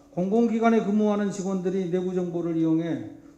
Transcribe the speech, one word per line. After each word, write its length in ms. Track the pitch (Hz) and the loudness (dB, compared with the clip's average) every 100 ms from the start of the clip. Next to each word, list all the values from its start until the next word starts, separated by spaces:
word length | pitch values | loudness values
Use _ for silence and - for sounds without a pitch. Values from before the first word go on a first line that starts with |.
| - | -10
공공기관에 720 | - 185 220 233 226 226 226 | -4 0 2 2 4 4 4
근무하는 480 | 185 208 214 208 202 | 2 2 2 2 -2
직원들이 600 | 185 185 190 180 190 180 | -4 -4 -2 -2 -2 -2
내부 220 | 180 180 | -2 -2
정보를 440 | 185 180 170 170 165 | -2 -2 -2 -2 0
이용해 540 | 160 160 165 135 110 - - | 2 2 0 -6 -8 -16 -20